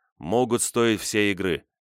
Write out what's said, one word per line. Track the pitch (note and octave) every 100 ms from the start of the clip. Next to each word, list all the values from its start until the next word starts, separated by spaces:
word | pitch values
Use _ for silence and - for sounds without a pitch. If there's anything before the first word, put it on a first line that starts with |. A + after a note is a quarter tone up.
| _ _
могут | D2+ A2+ B2 A#2
стоить | - A#2+ A#2 G#2
всей | - A2 G#2
игры. | F#2+ F#2+ D#2 - _ _